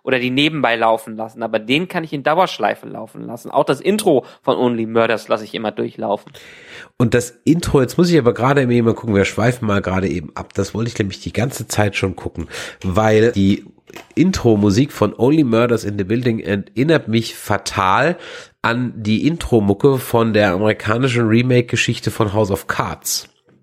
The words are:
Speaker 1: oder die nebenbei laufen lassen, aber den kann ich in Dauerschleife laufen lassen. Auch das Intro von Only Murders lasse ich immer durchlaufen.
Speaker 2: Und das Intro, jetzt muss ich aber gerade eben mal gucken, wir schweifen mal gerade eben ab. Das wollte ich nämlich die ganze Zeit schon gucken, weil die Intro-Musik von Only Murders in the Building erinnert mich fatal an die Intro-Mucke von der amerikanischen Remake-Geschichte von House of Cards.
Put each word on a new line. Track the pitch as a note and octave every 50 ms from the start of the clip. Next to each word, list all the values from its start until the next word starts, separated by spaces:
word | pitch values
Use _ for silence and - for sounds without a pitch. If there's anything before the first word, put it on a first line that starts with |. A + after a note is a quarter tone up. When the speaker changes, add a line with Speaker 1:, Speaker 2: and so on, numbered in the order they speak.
Speaker 1:
oder | - - B2+ B2+
die | A#2+ B2+
nebenbei | B2+ C3+ D3 D#3 D#3+ D3+ B2 A#2+ A#2
laufen | A2+ A2+ A2+ A2+ A2+ - A#2 A2
lassen, | G#2+ A2 A2+ - - A2+
aber | A2+ A2+ G#2+
den | G#2+ A2+ C3 D#3 F#3 F3+
kann | - F3 D#3+
ich | D#3 -
in | C#3+ B2+
Dauerschleife | D3 D#3 F3 F#3 D#3 - - G#2+ G#2 G#2+ - - A2
laufen | G#2+ A2 A2 A2+ - G#2+
lassen. | A#2 A#2 A#2 A#2+ - -
Auch | - C3+ D3+
das | - C#3+ C3
Intro | - F3+ G3+ G#3+ - G3 D3+ B2 - - - -
von | _ - B2+ E2
Only | B2 B2 A#2+ A2+ A2+ A2
Murders | A2+ A#2 A2+ A2+ A2+ G#2 - -
lasse | A2+ G#2+ G#2+
ich | G#2 -
immer | - A2+ G#2+
durchlaufen. | G#2 - A#2 A#2 - - A2 G#2+ G2+ G#2+ - - - - - - - - - - - - - - _ -
Speaker 2:
Und | B2+ A2+ A#2+
das | A#2+ A#2 - - _ -
Intro, | C3+ D#3 F3 - - - C#3+
jetzt | B2+ A#2+ - -
muss | F3+ F3
ich | E3+ D3+
aber | A#2 A#2+ A#2+
gerade | - A2+ C3 C#3 C#3 C3
eben | B2 A#2+ A#2+ A2+
mal | A2+ A2
gucken, | - - A#2 G2+
wir | G2 F#2+
schweifen | - - - G#2+ B2 B2 - A2+ G#2
mal | G2+ G2+ F#2
gerade | F2+ F#2 F#2 F#2 F2+
eben | D#2+ F2+ D2+ - -
ab. | - F2+ - -
Das | - G2 - -
wollte | G2+ A#2 A#2
ich | - -
nämlich | G#2+ F#2+ - -
die | - F2 -
ganze | - A#2 C#3 - - A#2 -
Zeit | - - G#2+ G2+ -
schon | - - F#2+ F#2
gucken, | - - F2+ - - D#2+ - - - - - - - -
weil | F#2+ F2 G#2 A2 A2 G#2+ G#2+ A2 A#2+ -
die | G2 G2 G2 G2+ - - - - _ _ - - - - _ _
Intro-Musik | - D#3 F#3+ F#3 - - A#2+ A2 G#2 G#2 G#2 F#2+ A2 C#3+ D3
von | - - G#2+ G2+ - -
Only | A2 C3 D#3 E3 D3
Murders | A#2+ A2 A2+ B2 A#2 A#2 A2 -
in | G2+ G#2 G2+
the | G2
Building | F2+ A2 B2 B2+ B2+ A2+ A2
erinnert | - E2+ G2+ G2+ F#2+ - - A2 C3+ D#3+ D#3+ C#3 - G#2+
mich | A2 A#2 A2 - -
fatal | - - - G#2 G2 - - - G#2 F#2+ F#2 G2 A2+ C3+ E3 E3+ - - - - - - - _ _
an | - A2 A#2 B2 B2+ A#2 - -
die | A2 G#2 A2+ G#2+ -
Intro-Mucke | C#3+ E3+ E3+ - - B2+ A2+ G2+ G2 G2+ - - C#3+ C3+ B2+
von | B2 - - A#2 A2+ A2+ G#2
der | G#2+ G#2 G2
amerikanischen | E2+ F#2 G#2+ G#2+ G#2+ - - G#2+ A2 A#2+ C3 C3+ A#2 A#2+ A#2
Remake-Geschichte | A2 A2 A#2 B2 B2+ B2+ B2 B2 - - A#2 - - A#2 - - A2
von | - - A2+ G2+ F#2+
House | G#2+ G#2+ F#2
of | G2 G2 - -
Cards. | - - C3 F#2+ D#2+ - - - - - - - _ _ _ _ _ _